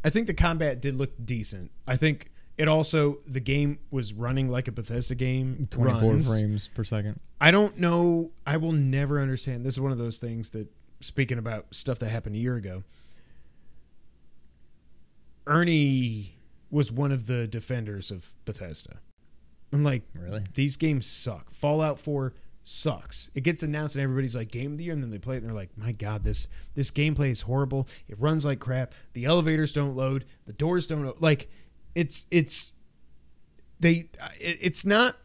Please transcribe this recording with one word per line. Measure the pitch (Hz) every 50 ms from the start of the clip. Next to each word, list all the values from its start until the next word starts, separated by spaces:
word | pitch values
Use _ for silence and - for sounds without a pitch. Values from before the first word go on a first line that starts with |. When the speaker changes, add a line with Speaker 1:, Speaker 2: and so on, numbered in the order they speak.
| -
Speaker 1:
I | -
think | - 220 226 208
the | 175
combat | - 190 170 165 160 165 147 131 127
did | 117 139 135
look | 131 139 131 - - 120
decent. | 110 123 113 104 - - 95 90 - - - - -
I | 127
think | 127 156 156 143 - - - - - - - -
it | - 156 156
also, | 156 156 156 156 - 156 147 143 143 - -
the | 147 127 131
game | 117 120 135 143 147 143 147 - - -
was | 143 131 117 101 104
running | 107 117 120 131 135 135 127
like | 123 127 127 127
a |
Bethesda | 107 - 107 - 117 123 123 - -
game | 120 127 127 127 131 131 131 131 - 143 -
Speaker 2:
Twenty-four | - 123 117 - 113 113 113 113
Speaker 1:
runs. | 110 107 151 123
Speaker 2:
frames | 110 110 107 104 104 104 - -
per | - - 110
second. | - 117 107 101 107 104 - - - - -
Speaker 1:
I | 143 156
don't | 175 202 214 202 - -
know. | 180 170 170 170 175 175 170 165 165 165 - - -
I | 143 147
will | 160 156 165
never | 160 151 139 135 131 139 143 139 147 143
understand. | 139 135 131 123 - 139 127 120 120
This | 135 127
is | 131
one | 131 139
of | 135 117
those | 117 117 110 -
things | 123 117 113 113 110 -
that, | - 113 104 - - - - - - -
speaking | - - - - 135 113 127 117
about | 107 117 113 107 - - -
stuff | - - 135 123 113
that | 120 110
happened | 113 113 - 110 101
a | 107
year | 117 127 123
ago, | 117 95 98 92 92 98 - - - - - - - - _ - - - - - - - - - - - - - - - - - _ - - - - - - _ _ - - - - _ - - - - _ _ - - - - - -
Ernie | 143 147 165 175 175 165 156 147 139 135 131 127 120 113 107 101 90 - - - - - - - -
was | - 151 143 -
one | 117 127 143 139
of | 139 127 110
the | 110 127 120 117
defenders | 110 107 113 - - 127 120 110 104 101 98 95 -
of | 101 90 - - - - -
Bethesda. | - 104 - 95 87 78 - - - - - - - - _ _ - - - - - - - - -
I'm | - 143 147
like, | 147 131 120 - - -
Speaker 2:
Really? | 82 87 87 101 107 101 95 -
Speaker 1:
"These | - 135 143 135
games | - 160 156 147 131 110
suck. | - - - - 123 107 - - -
Fallout | - - - 147 151 156 156 151 139 135
four | - 151 147 139 135 127 - - - - - - -
sucks." | - - - - 156 117 80 - - - - - - -
It | 139
gets | 127 165 170 -
announced | 165 151 147 151 151 147 -
and | 139
everybody's | 139 135 127 135 135 127 117
like, | 123 113 104
"Game | - 117 131 143
of | 147 147
the | 170
year," | 170
and | 160 147
then | 131 117
they | 107 98
play | - 131 131
it | 123
and | 110 113
they're | 110
like, | 104 95 90 -
"My | - 107 117
God, | 113 104 104 104 107 107 104
this, | 113 104 - - - - - - - -
this | 147 139 -
gameplay | - 147 147 156 151 147 147 135
is | 120 -
horrible. | - 110 127 135 139 127 135 135 131 - - - - -
It | 107 101
runs | 120 151 160 160 143
like | 147 135 117
crap. | - 120 127 131 127 - - - - - -
The | 120 120
elevators | 139 165 175 160 160 156 156 156 147
don't | - 147 143 143 131
load. | 127 131 131 135 135 131 - - - -
The | -
doors | 104 - 147 165 180 180 -
don't | - 160 151 143
o-," | 131 127 -
like, | 160 156 151 - - - - - - - _ - - - -
it's, | 170 170 139 - - - -
it's, | 175 170 156 - - - - - - - - - _ _ - - - - - - - - - _ _ - - - - -
they, | 165 170 170 170 165 - - - - - - -
it, | - 170 170 -
it's | - 180 - - -
not | 196 202 220 247 254 - - -